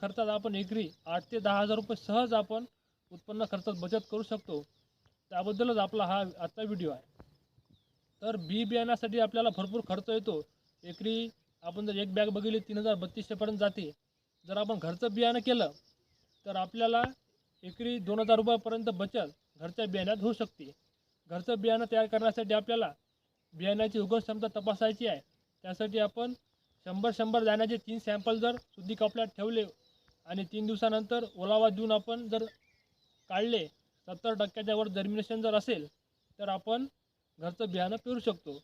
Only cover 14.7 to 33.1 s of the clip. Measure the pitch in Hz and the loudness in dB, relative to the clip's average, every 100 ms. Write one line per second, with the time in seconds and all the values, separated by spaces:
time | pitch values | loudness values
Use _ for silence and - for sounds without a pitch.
14.7 | 202 160 175 233 208 233 240 247 240 156 | -2 -4 -2 -2 4 4 4 2 2 2
15.7 | - _ _ _ _ _ _ 202 190 185 | -2 _ _ _ _ _ _ -6 -4 -2
16.7 | 226 226 233 262 - _ _ _ _ 185 | 2 4 4 2 -2 _ _ _ _ -16
17.7 | 202 240 240 185 214 220 220 220 226 226 | -6 -4 -2 -2 2 6 6 6 2 0
18.7 | 226 220 185 196 233 151 - _ 147 165 | -2 -2 -2 -2 -2 -4 -8 _ -12 -10
19.7 | 202 208 190 190 214 220 220 214 - 139 | -4 -2 0 0 0 0 0 -4 -8 -18
20.7 | - _ _ _ _ - 175 180 220 226 | -20 _ _ _ _ -10 -8 -2 0 4
21.7 | 226 226 226 220 220 226 233 208 214 214 | 2 2 2 4 4 2 2 2 0 2
22.7 | 233 165 - _ _ _ _ _ 160 190 | 0 0 -6 _ _ _ _ _ -4 0
23.7 | 208 220 220 196 226 - 214 220 208 208 | 2 2 0 2 0 0 -4 -4 -2 -2
24.7 | 196 220 208 226 139 - _ _ _ 185 | 2 2 2 -2 -2 -8 _ _ _ -10
25.7 | 185 214 220 208 233 240 247 _ _ _ | -4 -2 2 0 0 -4 -6 _ _ _
26.7 | _ 185 190 226 220 220 233 220 214 220 | _ -8 0 0 0 2 4 4 4 2
27.7 | 233 - 226 214 208 226 226 233 240 _ | -2 -4 -6 -4 -2 0 2 0 -2 _
28.7 | - 185 220 214 226 220 - 220 226 190 | -12 -6 0 0 0 -4 -2 -2 0 -2
29.7 | - _ _ _ _ 165 190 180 214 214 | -6 _ _ _ _ -10 -6 -6 -4 -2
30.7 | 208 226 220 208 240 226 185 190 214 220 | 2 2 2 0 -2 -4 -4 2 6 6
31.7 | 196 220 214 233 233 226 220 226 - _ | 4 2 0 0 -6 -2 -2 -4 -10 _
32.7 | _ _ _ _ | _ _ _ _